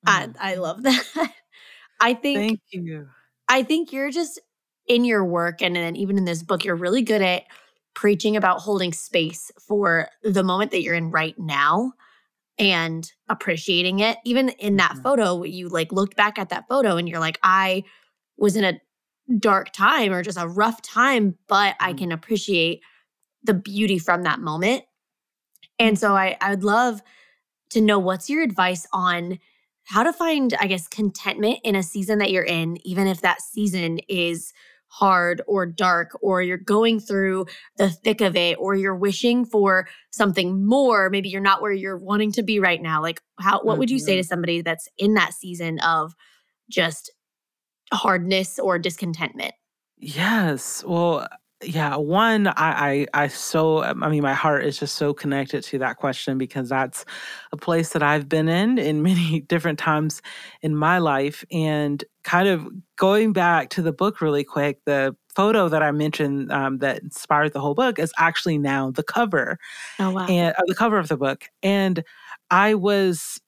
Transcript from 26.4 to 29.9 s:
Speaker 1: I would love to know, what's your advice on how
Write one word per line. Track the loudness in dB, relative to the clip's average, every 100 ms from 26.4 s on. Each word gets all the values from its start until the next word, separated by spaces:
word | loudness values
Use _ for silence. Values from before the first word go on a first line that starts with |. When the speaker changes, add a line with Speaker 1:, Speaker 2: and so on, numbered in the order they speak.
Speaker 1:
I | -2
would | 0
love | 2 2 2 -2 _ _ _ _ _ _ _
to | 2
know, | 4 4
what's | 2 -2 -2
your | -2
advice | 0 0 0 -2 -6
on | -2 0 -2 -4 -8 _ _ _ _
how | -2